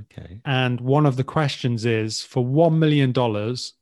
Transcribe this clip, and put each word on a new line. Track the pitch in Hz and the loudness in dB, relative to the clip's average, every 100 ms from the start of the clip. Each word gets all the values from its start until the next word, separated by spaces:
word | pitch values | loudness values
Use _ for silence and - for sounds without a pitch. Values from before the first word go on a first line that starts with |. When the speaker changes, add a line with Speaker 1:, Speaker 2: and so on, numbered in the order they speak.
Speaker 1:
okay. | 104 - - 98 - | -18 -20 -18 -10 -2
Speaker 2:
And | 131 127 123 | 0 0 -2
one | 123 139 151 | 0 4 4
of | 127 | 2
the | |
questions | 135 - 143 - 131 117 117 | -2 -2 -2 -2 -4 -2 0
is, | 110 110 110 | -2 -2 -6
"For | - - 123 | -6 -4 0
one | 139 165 160 | 2 4 4
million | 160 147 135 | 2 4 2
dollars, | 127 120 104 107 127 - - | 2 0 -2 -4 -6 -10 -16